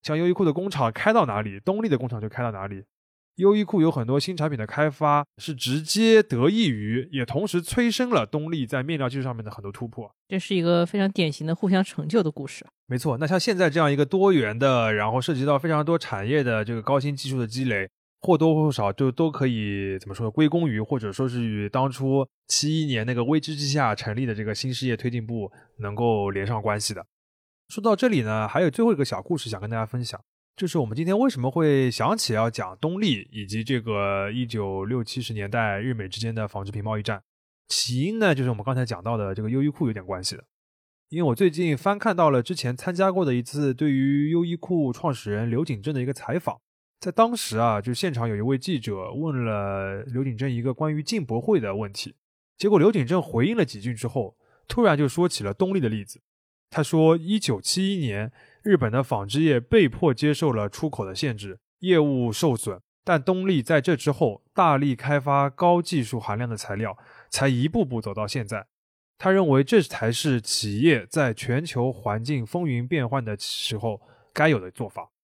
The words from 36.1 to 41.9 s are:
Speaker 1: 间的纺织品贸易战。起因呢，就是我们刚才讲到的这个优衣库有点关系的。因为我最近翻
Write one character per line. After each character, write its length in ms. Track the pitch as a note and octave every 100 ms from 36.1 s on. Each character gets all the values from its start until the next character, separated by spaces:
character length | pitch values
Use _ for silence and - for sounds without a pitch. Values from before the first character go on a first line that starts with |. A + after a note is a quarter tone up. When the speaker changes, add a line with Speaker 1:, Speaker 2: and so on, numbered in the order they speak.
| G2+
Speaker 1:
间 140 | A2+
的 140 | A2+ G#2+
纺 160 | G2+
织 80 | G2
品 100 | G#2+
贸 160 | G#2 G#2+
易 40 |
战。 180 | G#2 G#2 _ _ _ _ _
起 320 | - - B2
因 180 | D#3+ A3+
呢， 160 | G#3
就 80 | C#3
是 80 | B2+
我 40 |
们 100 | A2
刚 100 | G#2
才 100 | B2+
讲 160 | A#2+ G2
到 160 | G2 A#2
的 160 | G2+
这 80 | F#2+
个 80 | A2
优 140 | C3
衣 60 | D3
库 180 | C#3+ C#3
有 60 |
点 120 | G#2+
关 180 | F#2 F#2
系 140 | F#2 -
的。 60 | _ _ _ _ _ _ _
因 120 | D#3
为 60 | E3
我 60 |
最 160 | A#2 F#3+
近 260 | D3+ F3 C#3
翻 220 | G3